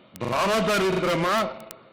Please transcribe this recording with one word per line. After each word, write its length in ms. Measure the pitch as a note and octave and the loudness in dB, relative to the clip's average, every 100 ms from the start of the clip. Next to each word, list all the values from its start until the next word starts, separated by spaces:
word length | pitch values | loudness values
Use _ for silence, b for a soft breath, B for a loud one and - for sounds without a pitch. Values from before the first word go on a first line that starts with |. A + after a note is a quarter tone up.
| - - | -20 -8
భావ 380 | B2 C3+ F#3+ A3 | -4 0 2 2
దరిద్రమా 880 | G3 G#3 F#3+ F3+ F3 E3 F3 G#3 G3+ - - - - | 2 2 2 0 0 0 2 0 0 -6 -14 -16 -18